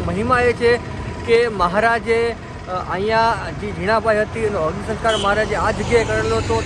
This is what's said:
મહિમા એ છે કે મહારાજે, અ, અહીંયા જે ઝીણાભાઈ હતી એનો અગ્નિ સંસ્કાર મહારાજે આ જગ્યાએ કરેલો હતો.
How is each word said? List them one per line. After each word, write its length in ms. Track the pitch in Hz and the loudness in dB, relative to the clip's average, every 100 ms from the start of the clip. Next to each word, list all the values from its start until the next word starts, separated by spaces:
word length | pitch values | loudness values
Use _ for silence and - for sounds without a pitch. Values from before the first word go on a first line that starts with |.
| 170 | -2
મહિમા 340 | 180 233 247 | -2 2 4
એ 120 | 247 | 2
છે 240 | 233 240 240 - - - - - | 2 2 2 -2 -10 -8 -6 2
કે 220 | 233 240 | 4 4
મહારાજે, 840 | 202 175 196 226 233 202 226 233 220 - - - | 0 2 2 2 2 0 0 0 -4 -10 -12 -8
અ, 40 | 180 147 | -8 -4
અહીંયા 460 | 175 208 226 226 202 180 147 | -4 0 2 2 0 -4 -8
જે 120 | 202 | -8
ઝીણાભાઈ 480 | 170 185 220 220 214 | -4 0 2 2 2
હતી 200 | 214 226 | 0 -2
એનો 180 | 214 196 | -2 0
અગ્નિ 280 | 156 190 202 | -2 -2 -6
સંસ્કાર 280 | 214 226 220 | -2 -2 0
મહારાજે 380 | 196 202 208 | 0 0 0
આ 160 | 196 190 | 0 0
જગ્યાએ 340 | 202 208 233 | -2 2 2
કરેલો 320 | 214 220 220 226 | 2 0 0 0
હતો. 260 | 226 226 | 0 -2